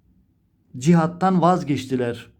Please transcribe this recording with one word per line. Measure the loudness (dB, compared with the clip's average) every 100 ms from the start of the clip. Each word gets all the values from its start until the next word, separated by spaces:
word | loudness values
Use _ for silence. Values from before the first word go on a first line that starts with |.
| _ _ _ _ _ _ _ -2
cihattan | 2 4 2 0 0 2
vazgeçtiler. | 2 2 -2 -4 -4 -4 -4 -6 -12